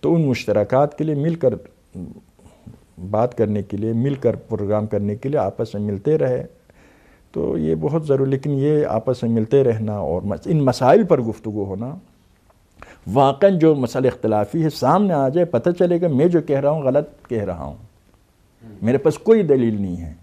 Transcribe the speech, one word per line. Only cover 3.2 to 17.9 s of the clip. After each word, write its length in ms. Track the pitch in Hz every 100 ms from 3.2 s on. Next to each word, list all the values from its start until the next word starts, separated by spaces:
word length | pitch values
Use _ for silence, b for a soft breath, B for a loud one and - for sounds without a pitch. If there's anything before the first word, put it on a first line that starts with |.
| 123 -
کرنے 240 | 107 104
کے 140 | 101 101
لیے، 160 | 110
مل 220 | 113 135
کر 220 | 135 98 90
پروگرام 500 | - 110 101 107 107
کرنے 300 | 104 101 104
کے 120 | 135
لیے 100 | 143
آپس 360 | 98 - 113
میں 80 | 101
ملتے 360 | 104 98 123 156
رہے، 280 | 139 127 - _ _ b b b b b _
تو 260 | - - 170
یہ 160 | 156 160
بہت 260 | 156 165 156
ضروری۔ 240 | 135 135
لیکن 200 | 135 147
یہ 360 | 139 139 151 147
آپس 360 | 110 123 123
میں 80 | 117
ملتے 340 | 117 110 139
رہنا 320 | 131 113 107 104
اور 260 | 76 87
مس-، 200 | 101 98
ان 200 | - 160
مسائل 400 | 135 120 127 185
پر 160 | 196 156
گفتگو 440 | 113 104 110 107
ہونا، 300 | 98 95 120 170 - _ _ _ _ _ _ _ B B -
واقعاً 460 | 107 139 135 202 185
جو 160 | 160
مسئلہ 320 | 147 127 143 131
اختلافی 580 | - 113 107 104 165
ہے 60 | 156
سامنے 440 | - 123 170 208
آ 140 | 156 135
جائے، 160 | 151
پتہ 260 | 170 117 180
چلے 300 | 175 180 170
گا 80 | 175
میں 200 | 131 170
جو 120 | 175
کہہ 180 | 151 139
رہا 100 | 143
ہوں 120 | 156
غلط 460 | 135 139 147 - -
کہہ 160 | 120
رہا 200 | 101 87
ہوں، 120 | 71 - -